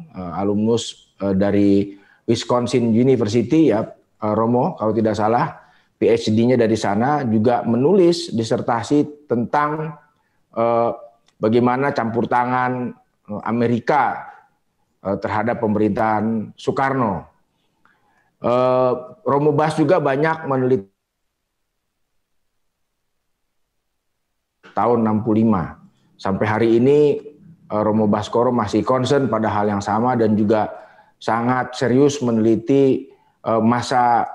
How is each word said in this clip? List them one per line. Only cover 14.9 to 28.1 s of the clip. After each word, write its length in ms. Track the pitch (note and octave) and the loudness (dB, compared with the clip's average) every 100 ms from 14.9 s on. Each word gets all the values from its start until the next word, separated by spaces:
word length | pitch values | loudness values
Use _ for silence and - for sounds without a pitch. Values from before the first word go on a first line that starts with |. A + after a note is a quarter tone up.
| _ | _
eh, 160 | F#2+ G2 | -6 -4
terhadap 400 | G#2+ G#2+ A2 A#2 | -4 -4 -2 -2
pemerintahan 960 | A2 G#2+ G#2+ G2+ A2 G#2+ A2 A2+ G#2 - | -2 0 0 0 0 0 -2 -4 -6 -10
Soekarno. 720 | - B2+ C3+ C3+ A2+ F2 - _ _ _ _ _ _ _ _ _ _ _ | -6 -2 -2 -2 -2 -4 -10 _ _ _ _ _ _ _ _ _ _ _
Eh, 500 | A#2 B2 B2+ B2+ B2+ A#2+ - - B2 | -2 0 2 2 0 -2 -8 -10 -2
Romo 240 | C#3 D3+ | 0 2
Bas 240 | C#3 D#3+ D#3 | 2 0 0
juga 240 | D3+ F3+ | 2 2
banyak 480 | C#3+ C3+ D#3+ D#3+ - | 2 0 0 -2 -4
meneliti 400 | C3 B2+ C3 - _ _ _ _ _ _ _ _ _ _ _ _ _ _ _ _ _ _ _ _ _ _ _ _ _ _ _ _ _ _ _ _ _ _ _ _ _ - | -2 0 0 -4 _ _ _ _ _ _ _ _ _ _ _ _ _ _ _ _ _ _ _ _ _ _ _ _ _ _ _ _ _ _ _ _ _ _ _ _ _ -12
tahun 320 | - A2 A#2+ | -4 0 2
enam 240 | A2 G#2+ A2+ | 0 0 0
puluh 160 | G#2+ | 2
lima. 360 | A2+ G2 C#2 - - _ _ - | 2 0 -2 -10 -20 _ _ -10
Sampai 320 | G2 F#2+ A2 | -6 -2 -2
hari 320 | G#2+ A2+ A#2 | 0 2 2
ini, 400 | B2+ D3 D3 - - - - - - | 4 4 4 0 -6 -20 -20 -20 -8
eh, 160 | G#2 | -2
Romo 240 | G#2+ A2 | 0 2
Baskoro 440 | G#2+ | 2